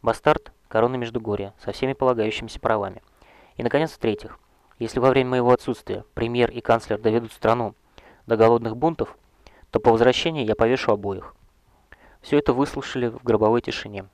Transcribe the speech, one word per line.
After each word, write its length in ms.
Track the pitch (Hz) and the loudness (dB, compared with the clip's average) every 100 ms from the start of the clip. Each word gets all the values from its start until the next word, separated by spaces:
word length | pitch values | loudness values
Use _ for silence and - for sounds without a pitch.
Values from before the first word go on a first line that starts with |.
Бастард – 500 | 117 113 151 151 - _ _ | -2 0 2 0 -2 _ _
корона 300 | 110 120 131 | 0 0 0
Междугорья, 560 | 117 117 110 101 98 _ | -6 -6 -6 -6 -6 _
со 80 | - | -12
всеми 220 | - 131 | -4 -4
полагающимися 680 | 135 131 120 110 - 113 - | 0 0 0 -2 -4 -10 -6
правами. 420 | 117 107 98 98 _ _ _ _ _ - | -2 -2 -4 -10 _ _ _ _ _ -6
И, 80 | |
наконец, 280 | 117 139 160 | -2 0 -2
в-третьих, 480 | - 117 104 - - _ _ _ _ | -2 -4 -4 -10 -20 _ _ _ _
если 220 | 113 - | -6 2
во 100 | 131 | 2
время 200 | 131 127 | 2 2
моего 220 | 127 120 | 0 4
отсутствия 520 | 123 - 117 - 98 - - | 2 2 -8 -8 -10 -10 -6
премьер 360 | 117 120 117 | -4 0 0
и 80 | 117 | -2
канцлер 380 | - 113 - 107 | 0 0 0 -2
доведут 340 | 113 113 117 | 0 0 -4
страну 440 | - 110 117 110 - _ - - _ - | -4 0 0 -2 -8 _ -20 -20 _ -4
до 100 | 113 | 4
голодных 400 | 113 117 113 117 | 6 4 0 -2
бунтов, 400 | 156 165 110 - _ _ _ _ _ | -2 -2 -8 -8 _ _ _ _ _
то 100 | - | 2
по 120 | 123 | 4
возвращении 540 | 113 120 123 165 156 110 | 6 4 4 -2 -4 -2
я 100 | 107 | 2
повешу 360 | 113 127 - | 2 2 0
обоих. 440 | 104 101 95 - _ _ _ _ _ _ - _ _ | -2 -2 -8 -12 _ _ _ _ _ _ -20 _ _
Все 160 | - 147 | 0 0
это 140 | 147 | 2
выслушали 560 | 123 143 - - 131 120 | 0 -2 -4 -8 -4 -4
в 160 | 117 | -4
гробовой 380 | 117 110 107 117 | 0 2 4 2
тишине. 460 | - - 107 98 98 | -2 -8 -10 -12 -14